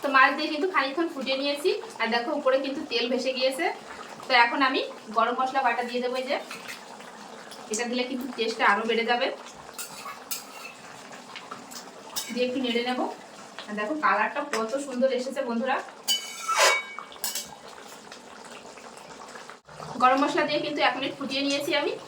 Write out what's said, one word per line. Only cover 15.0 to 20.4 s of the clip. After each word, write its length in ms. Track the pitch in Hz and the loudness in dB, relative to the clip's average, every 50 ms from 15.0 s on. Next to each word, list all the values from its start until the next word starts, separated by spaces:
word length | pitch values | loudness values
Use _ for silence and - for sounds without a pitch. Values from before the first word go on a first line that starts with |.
| 254 269 247 247 | 4 4 4 2
এসেছে 220 | 247 269 - 277 262 240 | -2 -2 -2 -2 -2 0
বন্ধুরা। 280 | 226 226 262 262 262 - - - - - - - - 1077 - - - 1077 1077 1077 1077 1077 - - 1077 1077 1077 - 1077 - - - - - - - - - - - - - - - - - - - - - - - - - - - - - - - - - - - - - - - - - - - - - - - - - - - - - _ - - - - - - - | 0 0 2 2 0 0 -2 -6 -14 -8 0 0 0 0 0 -8 -10 -6 -2 0 6 6 8 6 6 4 0 -6 -10 -12 -12 -12 -10 -8 -6 -6 -4 -6 -8 -8 -14 -16 -16 -16 -16 -16 -16 -16 -16 -16 -16 -16 -16 -16 -16 -18 -16 -16 -16 -16 -16 -16 -16 -16 -16 -16 -16 -16 -16 -16 -16 -16 -16 -16 -16 -16 -14 -14 -14 -16 -16 -18 _ -20 -16 -12 -12 -8 2 6
গরম 160 | 247 254 269 269 | 8 8 8 8
মশলা 220 | 285 302 - 339 | 4 4 4 2